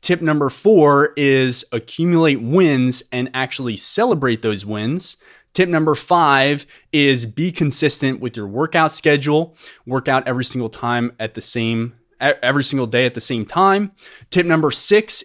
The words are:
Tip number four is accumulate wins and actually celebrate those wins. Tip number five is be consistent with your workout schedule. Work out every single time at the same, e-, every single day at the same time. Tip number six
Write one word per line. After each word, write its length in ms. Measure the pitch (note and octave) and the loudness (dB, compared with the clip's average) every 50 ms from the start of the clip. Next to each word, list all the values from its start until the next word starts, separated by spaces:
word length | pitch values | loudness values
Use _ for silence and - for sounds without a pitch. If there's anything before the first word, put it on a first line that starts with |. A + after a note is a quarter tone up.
Tip 200 | - - F3+ E3+ | -2 -2 -2 0
number 280 | E3 D#3+ D#3 D3+ C#3+ C3+ | 0 0 0 0 0 -2
four 640 | - - - G3+ A3 F#3 D3+ D3 C#3+ C#3+ D3 D3 - | -4 0 4 6 6 8 8 6 6 6 4 2 0
is 480 | D3 D3 C#3 C3+ C3 C3 B2+ B2 - - _ | 0 2 2 4 4 2 2 0 -4 -6 _
accumulate 680 | - A#2 A2 - - - E3 F3 F3 E3 E3 D#3+ C#3+ A#2+ | -6 -8 -8 -8 -6 -2 0 2 2 4 4 4 2 0
wins 640 | A2+ A#2 C#3+ F#3 F#3+ D#3+ C#3+ C3 B2 B2+ B2 - - _ | -2 0 2 4 4 4 4 2 2 0 -2 -4 -8 _
and 200 | - B2 B2 C3 - | -6 -6 -6 -4 -4
actually 440 | C3 C3 B2+ - - C3+ B2 A2 F#2+ | -6 -6 -6 -6 -8 -6 -8 -6 -6
celebrate 640 | - - - - A#3 B3+ G#3+ D#3 C3+ B2+ A#2 A2 | -6 -6 -2 0 2 0 0 0 0 -2 -2 0
those 240 | - A2+ G#2+ G2 F#2+ | -2 -4 -4 -4 -6
wins. 500 | G#2 G#2+ G#2 G#2+ A2+ D3 F3+ - - - _ _ - - _ _ _ _ | -8 -6 -4 -4 -4 -4 -4 -6 -8 -10 _ _ -20 -20 _ _ _ _
Tip 160 | - F#3 F3 | -2 0 2
number 240 | F3 D#3+ D#3+ D#3 D3 | 2 0 2 0 0
five 720 | - - - F3+ F3 E3 D3 C#3 C3+ C3+ C#3+ D3 C#3 - _ - - _ _ | -2 0 0 2 2 4 4 4 4 2 2 0 -2 -6 _ -20 -20 _ _
is 360 | - D3+ C#3+ C#3+ C3+ B2 A#2 A2+ | 0 2 2 4 2 0 -2 -6
be 240 | A2 - D#3+ F#3 | -6 -4 -4 -4
consistent 680 | F3 - E3 D3 B2+ - - D3 - - - C3+ C3 - | -2 -2 -2 -2 0 0 -2 -2 -2 0 -2 -2 -4 -4
with 160 | - B2 - | -8 -10 -8
your 120 | A2+ G#2 G2 | -8 -10 -8
workout 440 | G2 A#2+ D3+ D#3+ - E3+ D#3+ D#3 | -4 -6 -6 -2 0 0 0 0
schedule. 640 | - - - D#3+ D3 C#3+ C3+ D3 D3 D3+ E3+ E3 _ _ - - - _ _ | 0 0 2 2 2 2 2 0 0 0 0 -2 _ _ -20 -20 -20 _ _
Work 220 | - B2+ C3+ B2+ - | -6 -4 -4 -2 0
out 200 | C3+ C3 C3 B2+ | -2 0 0 -2
every 160 | B2 B2 B2+ | -4 -4 -4
single 240 | - - C3 A#2+ A2 | -4 -6 -6 -6 -6
time 440 | - - - A#2+ A#2+ A#2+ A#2+ A#2+ - _ | -8 -8 -4 -4 -2 -2 -2 -4 -6 _
at 160 | A2+ A2+ - | -10 -10 -8
the 60 | - | -8
same, 520 | - - - B2 A2+ A2+ A#2 A2+ A2+ A#2 A#2 _ _ _ _ _ | -8 -6 -4 -2 -2 -2 -2 -2 -4 -6 -8 _ _ _ _ _
e-, 120 | - C#3+ C#3+ - | -2 -2 -2 0
every 220 | - B2 C3+ C#3+ C3 | -2 -2 0 0 -2
single 240 | - - C#3 B2+ A2+ | -2 -2 -4 -4 -2
day 180 | A2 A#2+ B2+ | 0 0 0
at 80 | B2 A#2 | 0 -2
the 80 | A#2 | -6
same 240 | - - B2 A#2 G#2+ | -8 -6 -6 -6 -6
time. 460 | - - E3+ F#3+ G3 G3 G3+ G#3 G3 _ _ - - - - - _ | -4 0 2 2 4 2 2 -2 -4 _ _ -20 -20 -20 -20 -16 _
Tip 160 | - F3+ F3 E3+ | -2 0 2 2
number 240 | E3 D#3+ D#3 D3 | 2 2 2 0
six 520 | C3+ - - - G3+ G#3+ G#3+ - - - - | -2 -2 0 2 2 2 2 2 -2 -2 -2